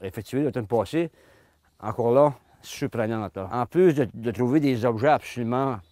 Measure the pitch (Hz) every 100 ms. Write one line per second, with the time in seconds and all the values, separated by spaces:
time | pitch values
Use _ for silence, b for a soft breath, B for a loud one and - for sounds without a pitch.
0 | 95 110 - 127 147 127 104 117 95 160
1 | 165 b b b b b b _ 104 -
2 | 117 127 147 127 b b - - 139 113
3 | 110 113 98 98 92 120 117 170 185 143
4 | 117 113 113 110 120 151 143 120 120 113
5 | 139 139 - 123 117 123 135 110 -